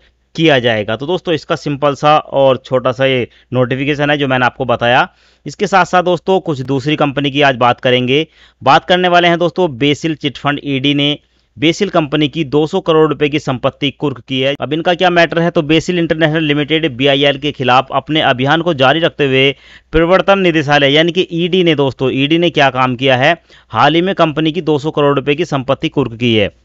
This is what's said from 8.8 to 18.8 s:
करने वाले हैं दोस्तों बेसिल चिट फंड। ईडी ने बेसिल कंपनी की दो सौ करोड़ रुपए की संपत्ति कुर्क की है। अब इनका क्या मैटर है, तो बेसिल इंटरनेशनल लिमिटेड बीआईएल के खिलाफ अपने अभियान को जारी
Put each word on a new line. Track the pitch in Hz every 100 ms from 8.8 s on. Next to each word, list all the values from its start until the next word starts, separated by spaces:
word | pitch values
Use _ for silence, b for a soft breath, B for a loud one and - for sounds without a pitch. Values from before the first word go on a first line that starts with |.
| -
करने | 180 180
वाले | 175 175
हैं | 170
दोस्तों | 175 185 180 117
बेसिल | 143 143 160 151
चिट | 147 -
फंड। | 143 143
ईडी | 143 135 143
ने | 143 143 147 _ _ _ 107
बेसिल | 156 165 196
कंपनी | 175 143 151 147
की | 160
दो | 139 147 156
सौ | 190
करोड़ | 170 156 156
रुपए | 143 151
की | 147
संपत्ति | - 127 135 - 139
कुर्क | - 147 120 -
की | 131
है। | 131 143
अब | 127
इनका | 160 180
क्या | 180 180
मैटर | 175 165 165
है, | 170
तो | 170
बेसिल | 147 160 - 180
इंटरनेशनल | 165 160 160 160
लिमिटेड | 151 147 139 160 160 120
बीआईएल | 139 139 143 143
के | 147
खिलाफ | - 123 123 -
अपने | 135 - 156
अभियान | 120 127 135 160
को | 170
जारी | 139